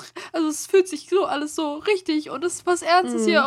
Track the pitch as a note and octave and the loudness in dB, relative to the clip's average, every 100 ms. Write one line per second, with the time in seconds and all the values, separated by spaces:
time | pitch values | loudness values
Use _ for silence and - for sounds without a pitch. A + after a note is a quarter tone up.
0 | - F4 - E4 D#4 D4+ - G4 F#4 D4+ | -14 -16 -8 -4 -2 -4 2 4 4 -2
1 | - F#4 F4 C#4+ D4+ - D4+ D4+ G#4 G4 | -2 0 0 -2 -4 -4 -4 -4 0 0
2 | F4+ D4+ D4+ C4 F4 - - F4 E4 F4 | 0 -2 -2 -4 -6 -4 -2 -2 2 2
3 | B3 A#3 A3 D#4 | 2 0 2 4